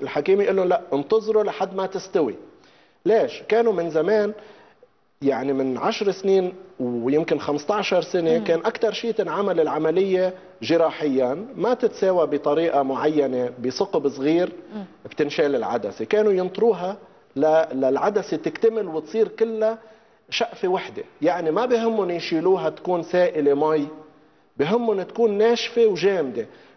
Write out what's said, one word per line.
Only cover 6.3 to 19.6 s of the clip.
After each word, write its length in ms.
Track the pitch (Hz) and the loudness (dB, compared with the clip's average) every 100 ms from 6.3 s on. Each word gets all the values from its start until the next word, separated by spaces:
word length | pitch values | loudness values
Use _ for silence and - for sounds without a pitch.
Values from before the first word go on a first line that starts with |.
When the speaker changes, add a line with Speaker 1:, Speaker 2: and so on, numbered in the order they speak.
| 190 180 - - - | 2 2 -6 -14 -6
Speaker 1:
ويمكن 600 | 123 120 120 147 165 156 | -4 -2 0 0 0 -2
خمستاشر 600 | - 147 - 208 196 180 | -2 -4 -2 -2 0 0
سنة، 360 | 165 180 165 160 | 0 0 2 0
Speaker 2:
مم. 60 | |
Speaker 1:
كان 160 | 202 165 196 | 2 0 -2
أكتر 260 | - 220 | -2 -2
شيء 200 | 196 233 | -2 -4
تنعمل 480 | 220 170 165 202 165 | -2 -2 -2 0 2
العملية 760 | 156 151 160 170 196 185 185 185 - - | 2 2 0 2 2 2 0 -4 -16 -8
جراحياً، 840 | 113 170 160 - 151 131 127 151 233 196 | 0 2 2 0 -2 0 0 -2 -8 -4
ما 180 | 202 | -2
تتساوى 540 | 247 233 - 190 180 147 | 0 0 0 0 2 2
بطريقة 560 | 143 147 151 165 143 | 0 0 0 2 0
معينة 680 | 135 131 151 151 135 127 123 123 | 0 0 0 2 0 0 -4 -4
بثقب 480 | 123 127 147 165 139 | -6 -4 -2 0 -2
صغير 420 | 127 139 170 180 - - 214 | -2 0 2 0 -6 -16 -14
Speaker 2:
مم. 100 | 190 - - | -14 -18 -10
Speaker 1:
بتنشال 500 | - 147 156 147 131 | -4 -2 0 0 0
العدسة. 500 | 98 117 104 - 110 | -2 -4 -4 -8 0
كانوا 260 | 208 214 | 2 4
ينطروها 640 | 185 185 185 233 180 180 202 - _ _ 135 | 2 0 0 2 2 -2 -8 -14 _ _ 0
ل-، 280 | 151 160 160 | 2 4 2
للعدسة 640 | 131 131 135 175 208 - 156 | 0 0 2 0 0 -2 -4
تكتمل 500 | 156 - 226 220 190 | -4 0 0 0 -4
وتصير 400 | 156 156 220 202 | -6 -4 0 0
كلها 500 | - 226 220 | 0 -2 0